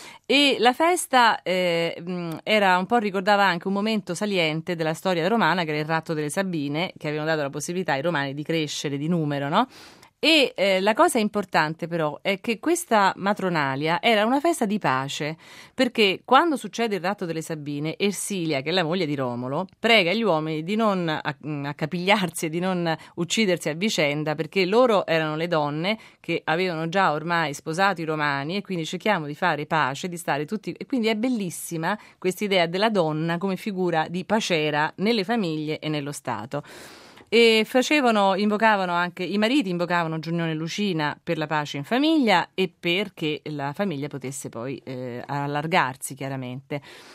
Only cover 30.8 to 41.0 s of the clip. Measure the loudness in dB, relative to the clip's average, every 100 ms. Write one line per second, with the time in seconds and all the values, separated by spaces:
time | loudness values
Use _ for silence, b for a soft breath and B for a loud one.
30.8 | -4 -2 0 0 0 -2 -4 -8 -8 -4
31.8 | -4 -4 B B -4 -2 0 2 2 2
32.8 | 2 2 2 0 -2 -2 -2 -4 -4 -2
33.8 | 0 0 0 -4 0 0 2 0 2 2
34.8 | 0 0 0 0 0 -2 -2 -4 -4 -4
35.8 | -4 -4 -6 -8 -8 -8 -6 -8 -10 B
36.8 | B B B B B 6 8 6 4 2
37.8 | 2 4 4 4 4 4 2 4 4 4
38.8 | 2 0 0 -4 -4 0 2 2 0 -2
39.8 | 0 0 0 -4 -4 -2 -2 -4 -6 -4
40.8 | -2 0